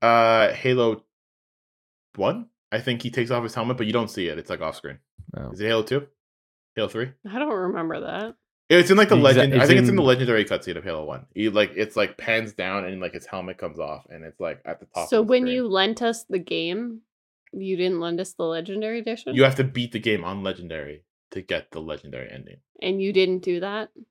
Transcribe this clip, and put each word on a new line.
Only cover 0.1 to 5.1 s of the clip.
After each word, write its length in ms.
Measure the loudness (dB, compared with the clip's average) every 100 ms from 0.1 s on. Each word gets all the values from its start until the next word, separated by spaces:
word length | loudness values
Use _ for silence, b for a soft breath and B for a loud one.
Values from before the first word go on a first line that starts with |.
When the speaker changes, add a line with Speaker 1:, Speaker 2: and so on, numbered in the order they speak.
| 6 6 6 4
Speaker 1:
Halo 520 | 2 0 2 2 0 _ _ _ _ _ _ _ _ _ _ _
one, 320 | -2 -2 -2 -8 _ _
I 80 | -4
think 220 | -2 -4
he 80 | -2
takes 200 | -2 0
off 120 | -2
his 120 | -2
helmet, 220 | -4 -4 -2
but 100 | 0
you 60 |
don't 160 | 0 -2
see 200 | -4 -4
it. 100 | -6
It's, 100 | -8
like, 120 | -6
off 140 | -6 -8
screen. 220 | -14 -16 _